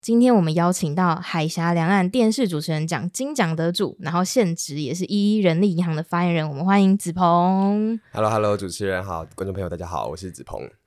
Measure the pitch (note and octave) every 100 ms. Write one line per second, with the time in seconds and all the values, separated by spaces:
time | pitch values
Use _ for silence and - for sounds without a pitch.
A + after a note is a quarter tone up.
0 | - A#3 B3 A#3 E3 D#3 F3 F3+ E3 D3+
1 | F3+ D#3+ - E3+ D#3 F3 E3+ E3+ E3 G3
2 | F3+ B3 A3 A3 A3+ D#3+ D#3 D#3 D#3+ E3
3 | - - C4+ C#4+ F3+ D#3+ E3 F3+ F#3 -
4 | D3+ E3+ F#3 - F#3+ E3 - C#3+ C#3+ E3
5 | F#3 G3+ G3+ G#3+ F3+ D#3+ G3+ E3+ F3+ D#3
6 | E3 F3 F3 E3+ D#3 C#3 F3+ G3+ F#3+ G3
7 | F3 E3+ F3+ F3 F3+ F#3+ G3 G#3 A3 A3+
8 | _ - G#2+ A2 G#2+ G#2 G2 E2+ G2+ F#2
9 | G2 E2+ D#2+ - F#2+ F#2+ F2+ F2 E2+ E2+
10 | A1 E2 F#2 D#2+ - - - _